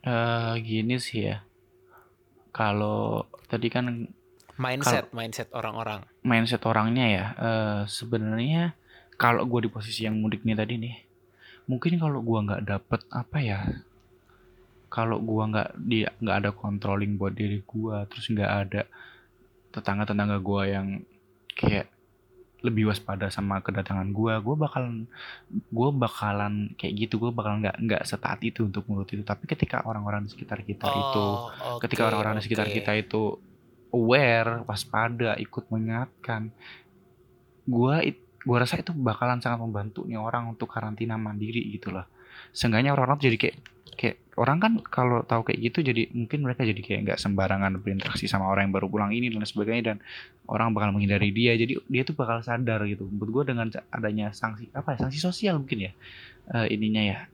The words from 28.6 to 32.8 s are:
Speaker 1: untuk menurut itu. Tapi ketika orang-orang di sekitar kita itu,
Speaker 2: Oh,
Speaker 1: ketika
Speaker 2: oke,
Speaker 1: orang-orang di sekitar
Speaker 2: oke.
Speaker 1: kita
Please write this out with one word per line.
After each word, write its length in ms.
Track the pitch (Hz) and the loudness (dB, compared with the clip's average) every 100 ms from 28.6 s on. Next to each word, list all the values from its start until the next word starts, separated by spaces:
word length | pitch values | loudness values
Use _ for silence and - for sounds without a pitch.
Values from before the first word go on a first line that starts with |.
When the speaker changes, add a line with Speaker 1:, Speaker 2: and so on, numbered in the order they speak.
Speaker 1:
untuk 240 | 107 98 101 | -2 -2 -4
menurut 180 | 101 98 | -4 -4
itu. 80 | 104 | -6
Tapi 240 | 101 101 | -6 -6
ketika 400 | - 156 - - | -4 -2 0 0
orang-orang 400 | - 107 104 104 | -4 -4 -2 -4
di 80 | 101 | -6
sekitar 320 | - - 104 | -10 -10 -8
kita 240 | 101 101 147 | -6 -4 -2
itu, 380 | 139 139 123 101 117 | 0 0 2 0 0
Speaker 2:
Oh, 160 | 117 - 123 120 | -6 -10 -8 -4
Speaker 1:
ketika 320 | 117 - 113 | -4 2 2
Speaker 2:
oke, 0 | |
Speaker 1:
orang-orang 320 | 107 107 107 | 4 0 0
di 40 | 104 | 0
sekitar 180 | 107 104 | 0 0
Speaker 2:
oke. 60 | |
Speaker 1:
kita 240 | 104 | 0